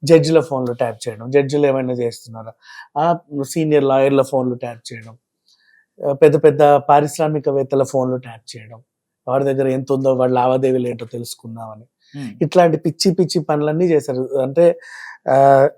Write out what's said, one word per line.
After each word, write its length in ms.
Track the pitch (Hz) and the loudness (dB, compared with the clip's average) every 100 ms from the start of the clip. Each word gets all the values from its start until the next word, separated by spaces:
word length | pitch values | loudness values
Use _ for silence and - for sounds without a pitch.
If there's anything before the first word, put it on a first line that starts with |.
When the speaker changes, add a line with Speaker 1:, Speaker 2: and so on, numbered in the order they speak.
Speaker 1:
జడ్జిల 360 | 147 165 151 160 | 4 4 6 2
ఫోన్లు 340 | - 135 123 | 0 -4 -6
ట్యాప్ 360 | 120 120 110 120 | -4 -6 -6 -12
చేయడం, 220 | 110 117 | -12 -2
జడ్జిలు 360 | 139 139 147 143 | 0 2 0 2
ఏమైనా 260 | 135 127 | 0 -2
చేస్తున్నారా, 600 | 123 120 - 117 113 110 - - - - 143 | -4 -6 -8 -16 -18 -18 -20 -20 -20 -10 -2
ఆ, 220 | 170 165 - 143 | -2 -2 -6 -8
సీనియర్ 400 | 135 170 156 147 | -6 -4 0 2
లాయర్ల 380 | 139 135 135 139 | 2 2 2 2
ఫోన్లు 340 | 127 135 127 | 0 -2 -4
ట్యాప్ 380 | 120 120 117 - | -6 -10 -14 -18
చేయడం, 240 | 113 113 113 _ _ _ _ _ _ _ - | -18 -20 -20 _ _ _ _ _ _ _ -8
ఆ, 60 | 143 | -6
పెద్ద 320 | 139 156 151 | 4 4 6
పెద్ద 200 | 156 143 | 2 4
పారిశ్రామికవేత్తల 1200 | 147 143 - 147 147 - 156 151 143 139 135 135 | 4 4 4 2 2 -2 -4 -2 -2 -2 -2 -2
ఫోన్లు 340 | 131 135 127 127 | -2 -2 -2 -6
ట్యాప్ 400 | 123 113 - 117 | -10 -20 -20 -20
చేయడం, 240 | 110 113 _ _ _ _ - | -20 -20 _ _ _ _ -4
ఎవరి 160 | 131 | -2
దగ్గర 240 | 139 135 135 | -2 -2 -2
ఎంత 240 | 131 131 | -2 -4
ఉందో 220 | 135 135 | -2 0
వాళ్ళ 200 | 127 127 | 0 0
లావాదేవీలు 540 | 127 127 131 135 131 123 | 0 0 0 0 -2 -4
ఏంటో 180 | 117 | -8
తెలుసుకుందామని, 800 | 113 123 117 - 120 113 110 107 - _ _ 143 | -12 -14 -14 -16 -18 -16 -16 -18 -20 _ _ -14
Speaker 2:
Hmm. 200 | 123 - | -12 -6
Speaker 1:
ఇట్లాంటి 360 | 151 185 170 156 | 0 2 2 0
పిచ్చి 360 | 165 - 196 | -4 -2 -2
పిచ్చి 300 | 180 170 175 | 0 -2 -4
పనులన్నీ 420 | 147 147 151 156 | -4 -4 -2 -2
చేశారు. 500 | 180 151 143 127 127 | 0 0 -2 -6 -4
అంటే, 440 | 135 131 139 170 - - - - - - | -4 -2 2 2 2 -6 -20 -20 -10 0
ఆ, 400 | 135 139 135 143 | 4 6 6 4